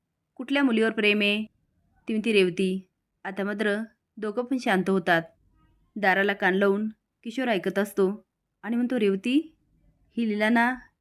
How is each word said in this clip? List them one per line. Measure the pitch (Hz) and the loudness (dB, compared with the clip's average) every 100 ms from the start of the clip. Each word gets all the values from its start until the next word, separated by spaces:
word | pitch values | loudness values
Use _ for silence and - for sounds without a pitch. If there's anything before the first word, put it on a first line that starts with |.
| _ _ _ - | _ _ _ -14
कुठल्या | 247 277 | -4 0
मुलीवर | 277 220 226 | 2 4 2
प्रेम | 220 208 208 | 2 2 2
आहे?" | 202 208 214 _ _ _ _ _ - | 2 -2 -4 _ _ _ _ _ -6
ती | |
म्हणते, | 220 220 | -2 2
"रेवती." | 214 185 175 190 190 - _ _ _ | 2 2 2 -2 -2 -8 _ _ _
आता | 190 190 | -10 -6
मात्र | 196 208 214 202 220 _ _ - | -6 -2 -2 -2 -6 _ _ -10
दोघं | 214 208 | -8 -6
पण | 247 269 | -4 -4
शांत | 240 190 185 | 0 0 2
होतात. | 190 180 170 165 _ _ _ _ _ _ - | 0 2 0 -2 _ _ _ _ _ _ -2
दाराला | 196 185 202 | 0 2 2
कान | 196 190 | 0 0
लावून | 185 202 196 214 214 _ _ | 2 2 2 -2 -8 _ _
किशोर | 233 226 254 | -10 -4 -2
ऐकत | 202 190 190 | -2 0 -2
असतो | 202 - 190 214 - _ _ _ | -2 0 0 0 -10 _ _ _
आणि | 202 233 | -6 -2
म्हणतो, | 240 247 | 0 0
रेवती, | 208 196 240 262 320 _ _ _ _ _ _ - | 0 0 0 0 -2 _ _ _ _ _ _ -4
ही | 226 | -2
लीला | 208 214 | 0 2
ना | 233 240 254 - _ | 2 2 -2 -12 _